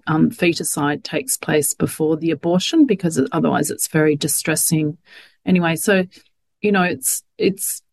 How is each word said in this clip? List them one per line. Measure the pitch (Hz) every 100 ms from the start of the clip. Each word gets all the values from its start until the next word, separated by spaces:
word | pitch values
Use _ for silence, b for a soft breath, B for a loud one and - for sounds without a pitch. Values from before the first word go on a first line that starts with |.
| -
um, | 156 160
feticide | - 175 160 160 - 143 147
takes | - 156 131 -
place | - 156 143
before | - 160 - 156 160
the | 165
abortion | 151 170 180 - 330 269
because | 196 170 165
it, | 131
otherwise | 160 156 127 147
it's | - -
very | 160 156 147
distressing | 160 - - 156 - 160 151 156 B B B B -
anyway. | 180 170 160
So, | - 190 185 b _ _ _ _
you | 208
know, | 202
it's, | 180 - - - - -
it's, | 196 190 - - -